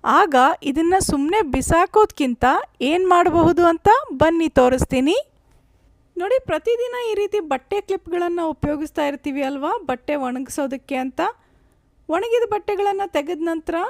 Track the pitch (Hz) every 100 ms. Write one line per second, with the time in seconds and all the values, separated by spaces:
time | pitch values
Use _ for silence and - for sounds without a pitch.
0 | - 269 392 269 262 339 294 269 330 381
1 | 381 294 285 403 330 262 247 330 370 427
2 | 427 - 269 240 247 330 554 _ 254 339
3 | 370 349 359 330 330 339 349 330 - 466
4 | 587 269 311 330 320 - 247 254 - 262
5 | 269 440 605 _ _ _ _ _ _ _
6 | _ - 370 523 523 311 427 480 494 494
7 | 480 415 403 415 320 269 _ 403 - 381
8 | 339 349 349 349 330 302 294 294 302 -
9 | 294 285 294 277 269 277 294 453 330 254
10 | - 294 254 254 262 - 277 262 - 277
11 | 262 254 359 480 _ _ _ _ _ _
12 | - 320 466 466 453 415 - 392 403 392
13 | 392 302 294 349 330 330 311 330 453